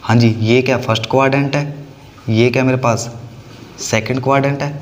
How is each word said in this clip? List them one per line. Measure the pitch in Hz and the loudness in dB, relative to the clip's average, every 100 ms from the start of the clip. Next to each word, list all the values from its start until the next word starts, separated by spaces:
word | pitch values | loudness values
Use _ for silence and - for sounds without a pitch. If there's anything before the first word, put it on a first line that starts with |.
हाँ | - 117 | 2 4
जी, | 117 107 | 4 2
ये | 110 120 | 2 2
क्या | 131 123 | 2 -2
first | - 110 110 | 0 -4 0
quadrant | 131 135 139 139 147 | 2 2 0 0 -2
है, | 147 - - - - - - | -6 -10 -16 -20 -20 -12 -2
ये | 110 123 | 2 2
क्या | 131 | 2
मेरे | 131 127 | 0 0
पास | 123 107 - - - - - - - - | 0 -2 -4 -12 -18 -20 -20 -20 -20 -14
second | - 110 107 131 | -4 -4 -2 -4
quadrant | 127 139 139 143 | 0 0 0 -2
है? | 147 - | -6 -8